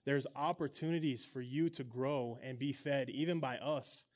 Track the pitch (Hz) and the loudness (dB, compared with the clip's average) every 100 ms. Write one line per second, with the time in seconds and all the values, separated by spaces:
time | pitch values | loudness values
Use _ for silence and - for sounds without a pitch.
0 | - 143 - - 151 175 147 - 160 165 | 2 2 2 0 0 2 -2 -2 0 2
1 | 156 123 - 131 123 139 165 165 127 120 | 2 0 -4 -8 -2 2 2 0 -6 0
2 | 135 143 120 113 127 123 139 135 147 139 | 2 2 0 -4 -6 -2 -2 -2 0 2
3 | 127 135 160 170 135 123 135 147 - - | 2 0 2 2 0 -2 0 -2 -2 -14
4 | - | -16